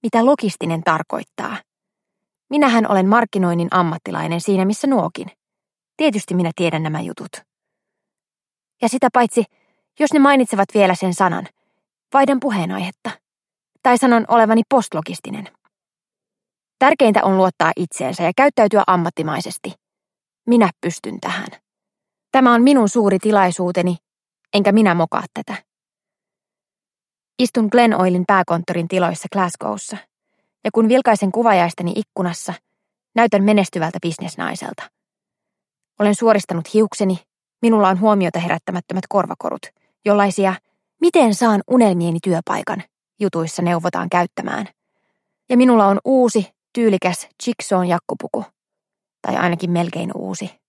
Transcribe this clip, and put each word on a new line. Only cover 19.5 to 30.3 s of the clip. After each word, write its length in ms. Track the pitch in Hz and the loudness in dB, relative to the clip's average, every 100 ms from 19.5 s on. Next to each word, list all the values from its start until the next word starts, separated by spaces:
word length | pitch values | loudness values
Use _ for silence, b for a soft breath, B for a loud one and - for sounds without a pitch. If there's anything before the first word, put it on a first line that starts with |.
| 175 185 - _ _ _ _ _ _ - | -12 -14 -16 _ _ _ _ _ _ 0
Minä 220 | 240 196 - | 2 2 -2
pystyn 380 | 180 160 - - | -8 -8 -12 -10
tähän. 280 | - 185 208 - _ _ _ _ _ _ _ | -10 -8 -12 -16 _ _ _ _ _ _ _
Tämä 220 | 269 254 | 2 4
on 80 | 233 | 6
minun 280 | 254 277 208 | 4 4 2
suuri 300 | 247 202 190 | 2 0 0
tilaisuuteni, 800 | 214 208 185 175 180 180 175 175 _ _ _ _ _ | 2 2 2 0 -4 -2 -2 -4 _ _ _ _ _
enkä 180 | 202 202 | 0 4
minä 240 | 208 214 175 | 4 4 2
mokaa 280 | 160 - - | 0 -4 -6
tätä. 300 | - - 208 _ _ _ _ _ _ _ _ _ _ _ _ _ _ _ _ _ - | -14 -12 -14 _ _ _ _ _ _ _ _ _ _ _ _ _ _ _ _ _ -4
Istun 280 | 247 - 214 | -2 0 2
Glen 300 | 240 233 214 | 4 4 4
Oilin 220 | 185 180 180 | 2 0 2
pääkonttorin 600 | 196 175 170 170 175 165 | 0 2 -4 -4 -6 -4
tiloissa 400 | 185 175 160 - | -2 -2 -4 -8
Glasgowssa, 640 | 196 180 - - - - 208 _ _ _ | -4 -4 -6 -8 -8 -10 -16 _ _ _